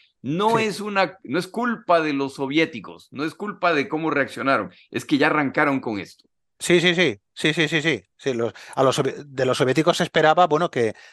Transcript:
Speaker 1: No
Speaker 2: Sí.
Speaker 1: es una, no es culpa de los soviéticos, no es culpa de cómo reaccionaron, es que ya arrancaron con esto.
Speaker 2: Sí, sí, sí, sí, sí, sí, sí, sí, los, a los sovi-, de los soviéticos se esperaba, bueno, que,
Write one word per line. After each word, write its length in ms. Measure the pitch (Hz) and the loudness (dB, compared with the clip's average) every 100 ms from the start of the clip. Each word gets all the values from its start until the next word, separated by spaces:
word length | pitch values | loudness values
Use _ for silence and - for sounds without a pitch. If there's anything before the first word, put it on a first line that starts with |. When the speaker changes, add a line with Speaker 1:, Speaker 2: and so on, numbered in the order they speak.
| _ _ | _ _
Speaker 1:
No 360 | 123 165 214 226 | -6 -2 0 2
Speaker 2:
Sí. 80 | 220 | 0
Speaker 1:
es 160 | 185 | -4
una, 360 | 208 196 180 - | -6 -2 -2 -4
no 160 | - 156 | -8 -6
es 80 | 175 | -6
culpa 540 | 220 240 233 - 170 | -4 -4 -4 2 2
de 100 | 156 | 2
los 220 | 139 139 | -2 -4
soviéticos, 760 | 143 135 151 160 113 90 85 - | -4 -2 0 0 -4 -16 -18 -16
no 120 | 123 | -8
es 100 | 156 - | -8 -6
culpa 380 | 208 196 175 | -10 -4 0
de 140 | 151 135 | 0 -2
cómo 220 | 156 160 | -2 -2
reaccionaron, 640 | 143 131 - 131 123 92 - _ | 0 -2 -2 0 0 -2 -10 _
es 140 | - - | -10 -2
que 120 | 139 | 2
ya 100 | 151 | 2
arrancaron 520 | 151 139 160 147 135 | 2 0 0 0 0
con 180 | 123 104 | -4 -8
esto. 280 | 82 - _ _ _ _ | -8 -16 _ _ _ _
Speaker 2:
Sí, 220 | - 175 | 2 4
sí, 140 | 180 170 | 4 2
sí, 240 | 165 101 _ - | 0 0 _ -2
sí, 180 | 160 | -2
sí, 140 | 151 147 | 0 0
sí, 160 | 160 | 0
sí, 200 | 160 117 - _ | 0 -2 -6 _
sí, 160 | 139 | -4
los, 180 | 120 117 - - | -2 -4 -6 -8
a 80 | - | 2
los 160 | 135 123 | 2 2
sovi-, 160 | 131 113 | -2 -6
de 220 | 147 127 127 | -10 -2 0
los 140 | 123 | 2
soviéticos 380 | 127 131 160 165 | 2 2 2 0
se 60 | |
esperaba, 440 | 175 165 156 160 175 | 0 4 4 6 4
bueno, 240 | 151 170 | 2 0
que, 240 | 135 113 - - | 0 -2 -2 -14